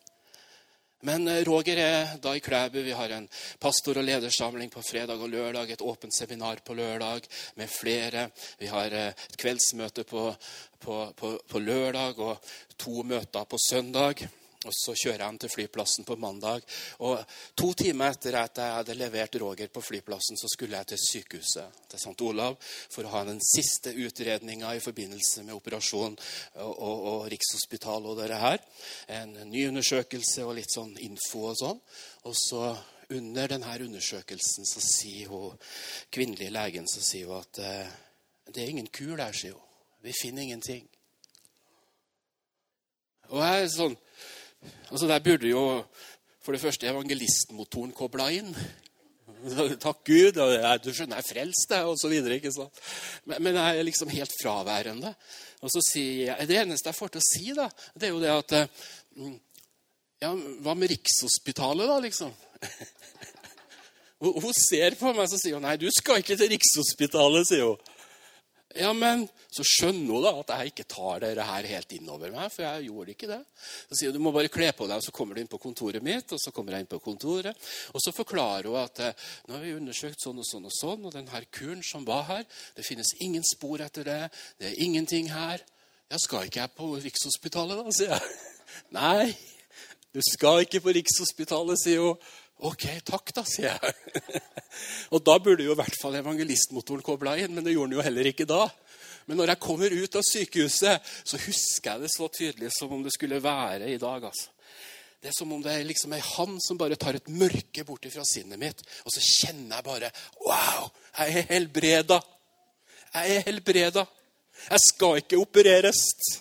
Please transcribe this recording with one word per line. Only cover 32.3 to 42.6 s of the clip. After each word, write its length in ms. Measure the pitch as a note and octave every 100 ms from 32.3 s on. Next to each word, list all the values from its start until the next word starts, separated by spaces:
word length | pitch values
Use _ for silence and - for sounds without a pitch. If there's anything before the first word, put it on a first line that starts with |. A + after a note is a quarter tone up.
| A2+
så 360 | - A#2+ A#2+ A2+ - - -
under 400 | C3 A2+ A#2+ C3+
denne 220 | C3+ A#2+ A#2+ B2
undersøkelsen 800 | G2+ - G2+ - F#2 - - G2+
så 160 | -
sier 480 | - - A2 G2 G2+
hun, 240 | G2 F#2+ F2+ - - - - -
kvinnelige 400 | B2+ B2+ F#2+ G2+
legen, 380 | A2 G#2 F2 E2+
så 140 | -
sier 260 | - F#2+ F2+
hun 80 | F#2
at, 240 | F#2 -
eh, 320 | G2 G2 F#2 F2+ - _ _ _ -
«Det 160 | B2
er 100 | A#2+
ingen 160 | D3+ A2
kur 240 | - C#3+ D#3+
der», 160 | A#2
sier 220 | G2+ F#2
hun. 100 | F#2+ _ _ _ _
«Vi 100 | A#2 B2
finner 240 | B2+ C3
ingenting.» 460 | C3+ A#2 A#2+ B2 - _ _ _ _ _ _ _ _ _ _ _ _ _ _ _ _ _